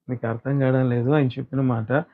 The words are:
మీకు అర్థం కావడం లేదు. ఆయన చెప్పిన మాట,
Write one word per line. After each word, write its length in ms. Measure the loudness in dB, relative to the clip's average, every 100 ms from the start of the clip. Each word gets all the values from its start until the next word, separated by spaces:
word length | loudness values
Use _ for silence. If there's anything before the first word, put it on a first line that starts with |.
| -10
మీకు 180 | -6 -6
అర్థం 340 | -6 -2 0
కావడం 280 | 2 2 2
లేదు. 200 | 0 2
ఆయన 160 | 2 2
చెప్పిన 340 | -2 -6 -2
మాట, 320 | 0 0 0 -2 -2